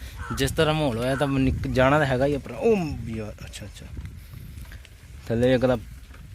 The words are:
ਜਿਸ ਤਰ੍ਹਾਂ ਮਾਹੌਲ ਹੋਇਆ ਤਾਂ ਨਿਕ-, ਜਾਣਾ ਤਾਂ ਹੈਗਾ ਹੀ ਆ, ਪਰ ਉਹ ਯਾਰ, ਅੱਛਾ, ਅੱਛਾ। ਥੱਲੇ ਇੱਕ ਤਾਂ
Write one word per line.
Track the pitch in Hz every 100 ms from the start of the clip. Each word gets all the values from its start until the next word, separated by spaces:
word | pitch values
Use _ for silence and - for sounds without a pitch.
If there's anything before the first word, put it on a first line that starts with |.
| - - - 120
ਜਿਸ | 135
ਤਰ੍ਹਾਂ | - 156 156
ਮਾਹੌਲ | 147 113
ਹੋਇਆ | 123 135
ਤਾਂ | 143
ਨਿਕ-, | 135 131 110 135
ਜਾਣਾ | 123 127 151
ਤਾਂ | 139
ਹੈਗਾ | 127 139
ਹੀ |
ਆ, | 143
ਪਰ | -
ਉਹ | 120 220 214 160 127 117 110
ਯਾਰ, | 104 - -
ਅੱਛਾ, | - -
ਅੱਛਾ। | - - - - - - - - - - - - - - - -
ਥੱਲੇ | 117 123
ਇੱਕ | 127 123
ਤਾਂ | 120 - - - - -